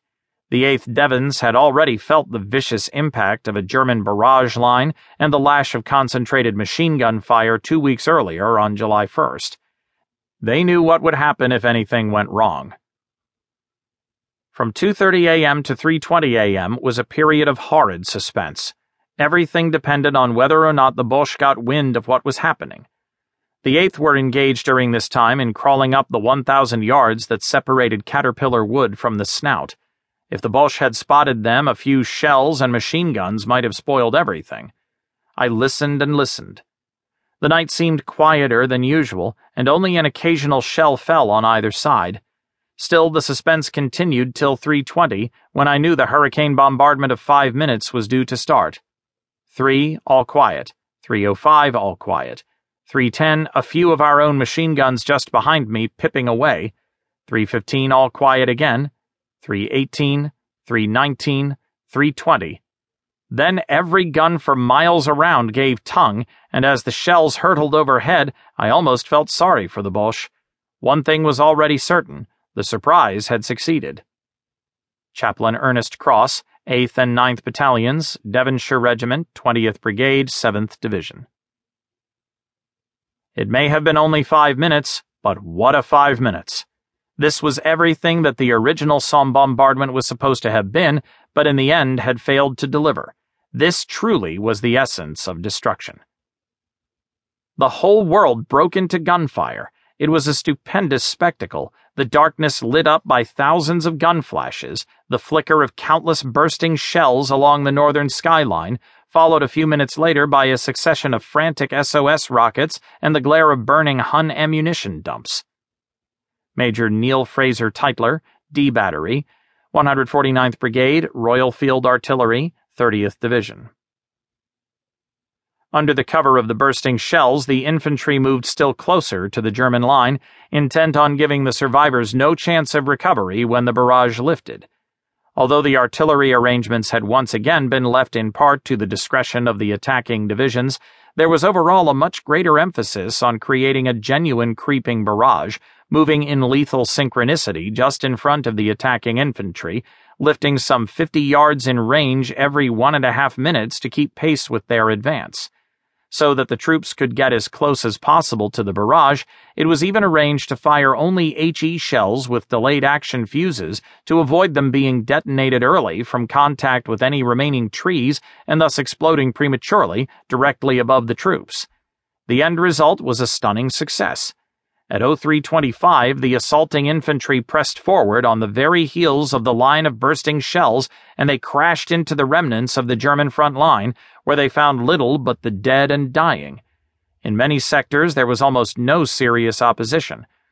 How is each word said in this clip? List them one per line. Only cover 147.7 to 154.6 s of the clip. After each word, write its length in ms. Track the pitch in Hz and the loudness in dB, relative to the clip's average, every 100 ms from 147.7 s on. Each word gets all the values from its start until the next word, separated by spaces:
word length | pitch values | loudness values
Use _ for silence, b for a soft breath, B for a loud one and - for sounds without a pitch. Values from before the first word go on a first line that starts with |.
just 320 | 110 131 131 | -2 -2 -2
in 140 | 135 123 | -4 -4
front 300 | 147 147 120 | -2 0 -2
of 100 | 107 | -2
the 140 | 107 | -2
attacking 480 | 104 135 123 120 117 | -2 -2 -2 -2 -2
infantry, 640 | 143 120 98 85 85 104 - b b b | -2 -4 -10 -10 -8 -8 -10 b b b
lifting 380 | 147 147 147 139 | 0 0 0 -2
some 300 | - 131 110 | 0 0 0
fifty 340 | - 165 160 | -4 -4 -2
yards 460 | 143 143 151 139 127 | 2 4 4 2 0
in 120 | 123 | 0
range 540 | 113 143 143 131 127 | 2 0 2 0 -4
every 380 | - 139 143 135 | -2 -2 0 0
one 240 | 113 131 | 2 0
and 100 | 151 | 2
a 80 | 131 | 0
half 240 | 117 139 - | 0 -2 -2
minutes 420 | 139 147 110 - | -2 -2 -4 -8
to 120 | 127 | -8
keep 240 | - 147 | -2 -4
pace 340 | - 160 147 - | -2 -2 -2 -2
with 180 | 117 | -6